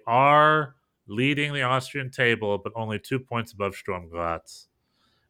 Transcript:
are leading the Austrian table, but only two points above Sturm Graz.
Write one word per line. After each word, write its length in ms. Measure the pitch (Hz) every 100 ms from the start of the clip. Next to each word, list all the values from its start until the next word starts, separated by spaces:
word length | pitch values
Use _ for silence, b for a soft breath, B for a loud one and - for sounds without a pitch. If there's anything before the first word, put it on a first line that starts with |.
| -
are 680 | 120 139 147 151 156 139 _ _ _ -
leading 460 | 107 135 147 147
the 80 | 143
Austrian 480 | 127 131 131 143 131
table, 460 | - 120 110 104 101
but 160 | 104 113
only 240 | 110 104
two 200 | - 131
points 340 | 131 117 110
above 220 | 101 98 -
Sturm 340 | - 90 85
Graz. 580 | 85 85 82 - - _ _ _ _ _ _